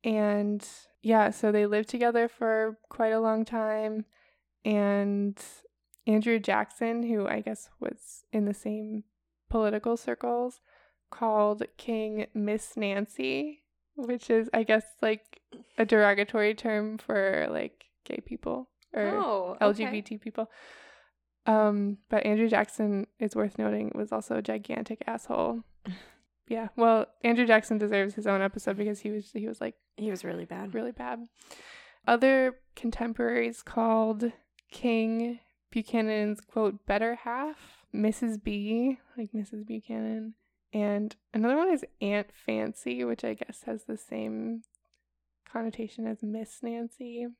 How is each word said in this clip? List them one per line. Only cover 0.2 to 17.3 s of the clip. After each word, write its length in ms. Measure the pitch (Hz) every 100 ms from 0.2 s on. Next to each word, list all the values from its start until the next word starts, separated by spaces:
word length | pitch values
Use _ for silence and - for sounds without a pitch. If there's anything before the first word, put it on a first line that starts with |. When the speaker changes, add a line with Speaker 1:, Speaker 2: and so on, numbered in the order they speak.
| 208 208 208 208 - - - _
Speaker 1:
yeah, 300 | 220 220 214
so 200 | 214 214
they 140 | 208 208
lived 240 | 208 214
together 380 | 240 240 233 233
for 480 | - 226 220 220 220 _
quite 220 | - 220
a 80 | 220
long 240 | 226 220
time. 600 | 226 233 214 220 214 220 214 _ _ _ _ _
And 760 | 220 208 202 202 202 202 202 196 - - - _ _ - -
Andrew 320 | 214 226 226
Jackson, 640 | 202 - 214 - 233 233
who 240 | 233 220 196
I 140 | 214
guess 280 | 214 214 - _
was 420 | - - - - _
in 140 | 220 208
the 80 |
same 500 | 208 214 214 214 214 - _ _ _ _
political 480 | 233 214 214 233 233
circles, 640 | - 240 240 240 247 - _ _ _ _ _
called 520 | - 226 214 208 208 - -
King 500 | - 226 214 214 -
Miss 440 | 220 208 214 - -
Nancy, 840 | 208 196 214 - 262 269 302 302 _ _ _ -
which 340 | 240 247 -
is, 200 | 226 226
I 100 | 226
guess, 220 | 220 220 - -
like, 400 | 220 220 _ - _ - - -
a 80 | 220
derogatory 680 | 214 208 202 208 226 208 214
term 420 | 233 214 214 214
for, 500 | - 214 190